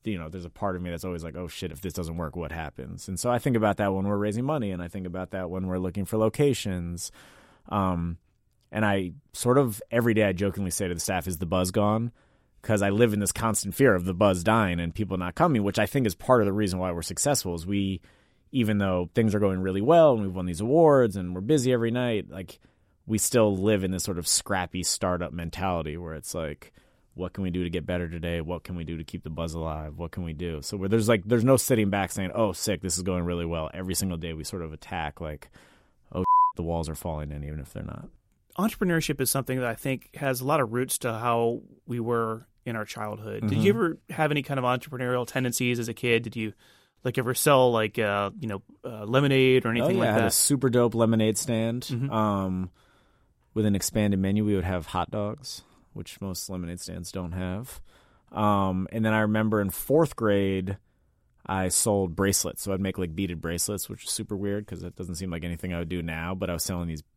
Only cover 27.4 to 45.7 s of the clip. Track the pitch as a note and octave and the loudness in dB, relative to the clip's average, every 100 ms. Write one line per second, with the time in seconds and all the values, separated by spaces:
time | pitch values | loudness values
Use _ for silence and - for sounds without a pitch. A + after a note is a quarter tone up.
27.4 | F#2 F2 F2 E2+ D2+ F2 E2+ E2+ E2+ E2+ | -2 -2 -2 -4 -2 -4 -4 -6 -4 -4
28.4 | D#2 F2 - F2 E2 E2 E2 - - D#2+ | -4 -8 -8 -8 -6 -8 -8 -10 -8 -6
29.4 | E2 D#2+ D#2+ D#2 D#2 D#2 E2+ - E2+ D2+ | -6 -4 -6 -6 -8 -10 -10 -6 -8 -6
30.4 | F2 D#2 - G2+ G2 A2+ G#2+ A2 G2 A#2+ | -6 -6 -8 -6 0 2 4 2 2 4
31.4 | B2 C3 - A#2 G2+ G2+ F#2 - F#2 A2 | 6 6 6 2 4 2 -2 -4 -4 0
32.4 | G#2+ F2 - F2 F#2+ F2 F#2 F2+ E2+ F2 | 0 0 -2 -2 -2 -4 -2 -2 0 -2
33.4 | E2+ E2 D#2 F#2 F#2 F2+ F#2+ E2 E2 D#2+ | -2 -4 -6 -6 -6 -4 -2 -4 -6 -8
34.4 | D#2+ F#2 D#2+ D#2 - F#2 D#2 - D#2+ D2 | -8 -8 -10 -12 -8 -6 -6 -6 -10 -10
35.4 | - - - _ _ _ _ - D4+ B5+ | -14 -20 -20 _ _ _ _ -4 2 4
36.4 | B5 B5 E2+ E2 D#2+ D#2 F2 D2+ D2 D2 | 4 0 -4 -4 -4 -6 -6 -6 -6 -8
37.4 | C#2+ D2+ C2+ - - - - - _ _ | -8 -10 -10 -12 -12 -12 -16 -20 _ _
38.4 | _ - A3 - F#3 E3 - C#3 C3 C#3 | _ -2 -2 0 0 2 0 -2 -2 -2
39.4 | B2+ C3 B2 A2 C#3 C3 - - C#3 B2+ | -2 -2 -2 -4 -4 -4 -8 -6 -4 -2
40.4 | C3 D3+ A2+ A#2+ C3 - B2 A2+ A#2+ A#2 | 0 0 0 -2 -2 -2 -4 -2 0 2
41.4 | A#2 A#2 G2+ - - A#2+ A2+ A#2 A2+ A2+ | 2 0 -8 -18 -8 -4 -2 0 -2 -6
42.4 | - _ B2 A2+ G#2+ A2 G#2+ G#2 G#2+ G#2 | -12 _ -8 -6 -8 -8 -8 -8 -10 -4
43.4 | A2 G#2 G3 A3+ F3 - - D#3 D3+ D3 | 0 4 6 4 2 -2 -8 -2 0 0
44.4 | C3+ C3+ B2 B2+ - B2+ B2 B2 A#2 C3 | -2 0 0 0 -4 -6 -2 -2 -2 -2
45.4 | B2+ - B2 | -2 0 0